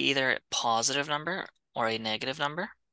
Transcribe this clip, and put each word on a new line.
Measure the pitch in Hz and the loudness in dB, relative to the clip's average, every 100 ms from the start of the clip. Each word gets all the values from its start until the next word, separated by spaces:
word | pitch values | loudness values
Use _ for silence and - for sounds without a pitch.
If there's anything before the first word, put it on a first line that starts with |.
| 135 | 2
either | 139 131 | 4 2
a | - - | 0 -2
positive | - 117 113 117 139 143 | -2 2 4 4 0 0
number | 147 156 190 - _ _ | -2 -2 -6 -8 _ _
or | 139 113 | -2 0
a | 110 | 0
negative | 110 110 127 131 | -2 -2 -4 -2
number. | 143 156 208 - _ | -2 -2 -8 -12 _